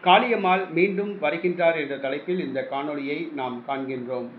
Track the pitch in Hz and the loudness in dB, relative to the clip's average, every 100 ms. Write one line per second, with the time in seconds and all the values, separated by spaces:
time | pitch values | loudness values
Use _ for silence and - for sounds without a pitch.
0 | 180 196 247 220 190 185 185 160 196 190 | 8 6 6 2 2 2 2 2 2 2
1 | 202 202 151 165 180 170 170 160 139 135 | -4 -2 -2 0 -2 4 2 2 -2 -4
2 | 135 143 - 180 139 131 127 139 147 147 | -4 -4 -2 -2 -2 -4 -4 -6 -4 -6
3 | 139 151 165 147 127 120 120 135 131 131 | -4 -4 -6 -4 -6 -6 -6 -6 -4 -6
4 | 120 127 120 | -4 -6 -6